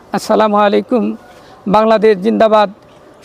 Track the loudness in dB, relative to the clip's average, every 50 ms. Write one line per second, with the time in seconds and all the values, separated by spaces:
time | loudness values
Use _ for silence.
0 | -14 -10 -10 -8 -4 -2 0 0 0 0 0 0 0 0 0 -2 -2 -2 -2 -2
1 | -2 -4 -8 -10 -16 -20 -20 -20 -20 -20 -20 -12 -4 -2 0 0 2 2 2 2
2 | 2 0 0 0 -2 -2 0 0 2 2 2 2 0 -2 -4 -12 _ _ -20 -20
3 | -20 -20 -20 -20